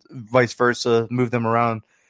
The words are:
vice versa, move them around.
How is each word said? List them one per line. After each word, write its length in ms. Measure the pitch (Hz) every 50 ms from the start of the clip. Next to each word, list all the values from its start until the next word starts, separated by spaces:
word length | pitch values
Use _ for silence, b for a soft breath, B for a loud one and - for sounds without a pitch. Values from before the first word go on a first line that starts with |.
| _ -
vice 440 | - 131 110 104 120 127 123 117 -
versa, 540 | - 123 120 117 - - 123 117 117 113 110
move 200 | 120 123 123 113
them 140 | 123 120 117
around. 360 | 113 113 117 117 117 113 110 - _ _ _ _ _